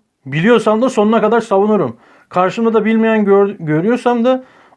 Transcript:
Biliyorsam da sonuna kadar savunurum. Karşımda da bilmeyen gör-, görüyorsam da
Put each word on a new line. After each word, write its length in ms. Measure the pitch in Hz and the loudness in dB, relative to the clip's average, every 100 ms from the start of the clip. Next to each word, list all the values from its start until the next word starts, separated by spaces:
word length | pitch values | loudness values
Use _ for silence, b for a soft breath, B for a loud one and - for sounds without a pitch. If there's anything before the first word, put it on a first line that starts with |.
| _ _ 135 | _ _ -10
Biliyorsam 560 | 143 185 240 220 220 | -2 2 2 2 0
da 60 | 254 | 0
sonuna 320 | 254 214 226 | 0 0 2
kadar 200 | 214 233 | 0 0
savunurum. 560 | 226 196 208 214 135 117 b b b | 0 0 2 0 -2 -8 b b b
Karşımda 460 | 180 185 185 226 | -2 -2 -2 -2
da 100 | 220 | 0
bilmeyen 400 | 208 226 220 220 | 0 0 0 0
gör-, 320 | 202 196 202 202 | 2 2 2 -2
görüyorsam 640 | 160 151 190 240 240 240 | -4 -2 0 -2 0 0
da 200 | 233 262 262 B B | 0 -2 -4 B B